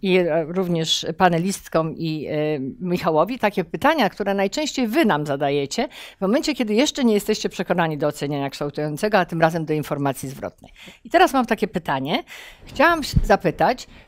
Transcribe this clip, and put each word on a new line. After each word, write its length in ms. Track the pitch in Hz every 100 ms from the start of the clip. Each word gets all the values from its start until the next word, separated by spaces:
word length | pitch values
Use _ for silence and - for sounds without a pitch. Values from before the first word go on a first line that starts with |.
i, 160 | 190 185
e, 260 | 170 165
również 600 | 151 180 180 170 160 - 151 156
panelistkom 800 | 185 165 190 - - 165 160 -
i, 300 | 165 156 101
e, 320 | 151 151 147 131 -
Michałowi 600 | 180 180 175 156 185 262
takie 240 | 208 196
pytania, 460 | 170 175 285 320 190
które 240 | - 202
najczęściej 540 | 196 196 302 302 - 233
wy 180 | 285 226
nam 200 | 151 147
zadajecie 600 | 143 143 143 143 - 277 - - -
w 40 |
momencie, 340 | 185 277 320 269
kiedy 180 | 214
jeszcze 300 | 208 294 -
nie 100 | 240
jesteście 360 | 202 - 214 196
przekonani 480 | - 185 175 165 147
do 100 | 156
oceniania 420 | - 143 143 139
kształtującego, 680 | - 147 151 151 151 214 208
a 60 | 170
tym 160 | 165
razem 240 | 160 170 156
do 80 |
informacji 560 | 151 - 143 139 131 135
zwrotnej. 420 | 127 101 - - - - -
I 60 | -
teraz 240 | 339 349
mam 120 | 269 226
takie 220 | 220 196
pytanie. 560 | 180 - 135 135 254 - - - - -
Chciałam 380 | - 320 330
się 160 | 254 -
zapytać, 640 | - 196 190 - 170 247 - -